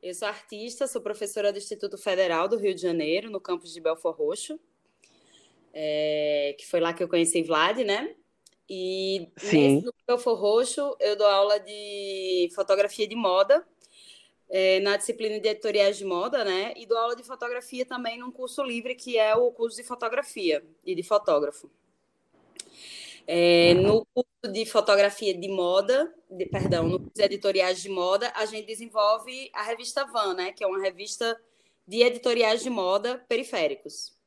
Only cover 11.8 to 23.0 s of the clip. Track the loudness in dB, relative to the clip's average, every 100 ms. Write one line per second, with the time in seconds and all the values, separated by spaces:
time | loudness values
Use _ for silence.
11.8 | -10 -8 -8 -6 -2 0 0 -2 0 2
12.8 | 2 0 -4 0 2 2 4 4 2 _
13.8 | _ _ -20 -20 _ _ _ 0 4 4
14.8 | 2 0 -2 -4 -4 -2 -2 -2 -2 4
15.8 | 2 2 -4 -4 -2 -2 0 -2 -4 -8
16.8 | -4 -2 0 -4 -10 -10 -8 -8 -10 -8
17.8 | -8 -6 -8 -8 -14 -12 -10 -6 -6 -4
18.8 | -6 -8 -2 2 4 4 2 0 -6 -6
19.8 | -14 -8 -4 -4 -6 -4 -2 -2 -4 _
20.8 | -8 -8 0 0 4 2 0 -6 -20 _
21.8 | _ _ _ _ _ _ _ _ -20 -20
22.8 | -20 -18